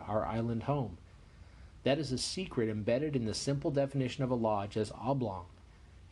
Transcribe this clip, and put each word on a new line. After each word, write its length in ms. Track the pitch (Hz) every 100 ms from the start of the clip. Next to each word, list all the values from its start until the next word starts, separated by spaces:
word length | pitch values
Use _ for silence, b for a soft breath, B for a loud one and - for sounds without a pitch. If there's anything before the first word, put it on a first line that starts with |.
| -
our 200 | 107 87
island 380 | 113 117 113
home. 340 | 120 143 107 87 - B B B B B B B
That 140 | 127 147
is 140 | 127
a 60 | 123
secret 500 | - - 185 - 113
embedded 480 | 107 104 120 156 139
in 80 |
the 80 | 110
simple 380 | 98 - 143 165
definition 520 | 143 139 139 123 -
of 80 | 127
a 40 |
lodge 420 | 123 110 104 101 110
as 160 | 104
oblong, 540 | - 110 139 113 92 87 - - B B B -